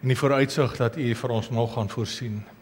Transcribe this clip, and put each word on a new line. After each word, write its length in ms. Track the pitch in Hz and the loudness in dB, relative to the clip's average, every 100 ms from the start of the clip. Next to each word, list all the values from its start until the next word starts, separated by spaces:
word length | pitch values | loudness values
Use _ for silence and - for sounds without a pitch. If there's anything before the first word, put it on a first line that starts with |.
En 60 | 131 | 2
die 100 | 127 | 2
vooruitsig 600 | 139 135 139 - 131 - | 4 4 4 2 0 2
dat 200 | 120 165 | -2 0
U 180 | 123 113 | -2 -2
vir 140 | 127 | 0
ons 200 | 117 107 | -2 -2
nog 240 | 117 113 | 0 0
gaan 160 | 113 101 | 0 -4
voorsien. 540 | - 110 - 123 104 104 - | -4 -6 -4 -6 -8 -10 -18